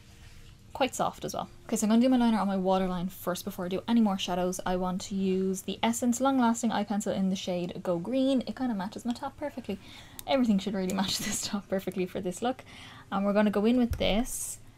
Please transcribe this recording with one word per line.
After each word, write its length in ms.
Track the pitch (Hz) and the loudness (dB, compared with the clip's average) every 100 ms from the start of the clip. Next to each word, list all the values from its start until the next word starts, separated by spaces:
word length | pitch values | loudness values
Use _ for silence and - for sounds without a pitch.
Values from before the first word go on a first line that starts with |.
| - - - - - - - | -14 -20 -20 -20 -20 -20 -18
quite 200 | - 262 | -2 -2
soft 320 | - - - - | 0 -2 -2 -6
as 80 | |
well. 160 | - 185 - - | -6 -8 -10 -6
Okay, 100 | 214 | -2
so 120 | 208 | 4
I'm 20 | |
gonna 120 | 226 | 6
do 80 | 254 | 6
my 80 | 254 | 6
liner 200 | 233 220 | 4 2
on 80 | 196 | 2
my 100 | 196 | 0
waterline 500 | 185 190 185 180 185 | 2 2 2 -2 -4
first 360 | - - 175 | -6 -6 -4
before 220 | - 190 180 | -6 -6 -4
I 20 | |
do 140 | 190 - | -4 2
any 120 | 233 | 4
more 200 | 214 190 | 6 2
shadows. 400 | - 180 180 185 | -2 0 0 -2
I 120 | - 185 | -2 -2
want 260 | 185 185 | -2 -4
to 140 | - 196 | -4 -2
use 480 | 190 185 190 190 | 0 2 0 -2
the 160 | - - | -4 -2
Essence 400 | 226 233 247 233 | 0 0 0 2
Long 160 | 262 269 | 2 4
Lasting 340 | 233 226 226 | 2 2 0
Eye 120 | 208 | 0
Pencil 280 | 214 202 208 | 0 -2 -2
in 180 | - 190 | 0 0
the 40 | 190 | 0
shade 460 | - 180 180 - | -2 -4 -4 -6
Go 160 | 185 170 | -2 -2
Green. 460 | 190 262 262 269 220 | 0 0 2 2 0
It 100 | 220 | -4
kinda 200 | 254 202 | -4 -2
matches 280 | 190 208 | -4 -6
my 100 | 233 | -6
top 220 | 240 277 - | -4 -6 -6
perfectly. 420 | 285 262 - 190 - - - - - | -8 -8 -8 -8 -10 -18 -16 -14 0
Everything 320 | 269 247 196 | 2 4 4
should 160 | 196 196 | 2 -2
really 180 | 185 | 0
<laughs> 80 | 196 | 0
match 160 | 196 - | 0 -2
this 300 | 208 202 - | -4 -4 -4
top 200 | 208 - | -4 -2
perfectly 380 | 190 185 185 180 | -4 -2 -4 -4
for 160 | - | -2
this 220 | 185 175 | -4 -2
look. 200 | 240 262 - - - - - | -2 -4 -8 -18 -18 -20 -6
And 140 | 196 202 | -2 2
we're 80 | |
gonna 160 | 202 214 | 4 4
go 160 | 202 214 | 4 4
in 120 | 254 | 4
with 160 | 233 | 2
this 680 | - 185 196 254 - - - - | 2 2 2 0 -4 -8 -10 -16